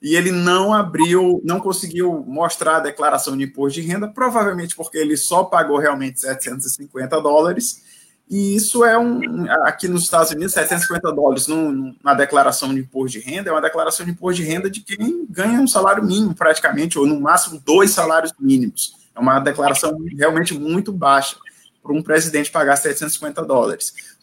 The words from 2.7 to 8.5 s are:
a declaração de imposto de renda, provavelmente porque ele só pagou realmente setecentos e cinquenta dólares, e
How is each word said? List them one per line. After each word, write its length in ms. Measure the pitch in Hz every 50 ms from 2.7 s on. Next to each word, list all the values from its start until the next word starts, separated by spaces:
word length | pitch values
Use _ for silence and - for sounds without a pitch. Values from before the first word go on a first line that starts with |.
| 160 160
a 40 |
declaração 540 | 156 147 143 - 147 147 139 139 - 147 135
de 100 | 135 135
imposto 360 | 135 - 135 139 139 139 165
de 60 | 165 160
renda, 200 | 180 202 208 208
provavelmente 680 | 214 - 254 254 233 233 214 202 190 180 170 170 -
porque 240 | - 160 - - 160
ele 180 | 156 147 151 143
só 260 | - - 175 170 208
pagou 360 | - - 170 160 147 143 143
realmente 400 | 151 147 143 135 135 131 127 -
setecentos 480 | - 131 131 135 - 143 139 127 131 -
e 20 |
cinquenta 500 | - - 143 147 _ 135 131 127 - 156
dólares, 720 | 151 147 143 151 160 170 - - - - - - _ _ - - - _ _ _ _ _
e 240 | - 196 202 196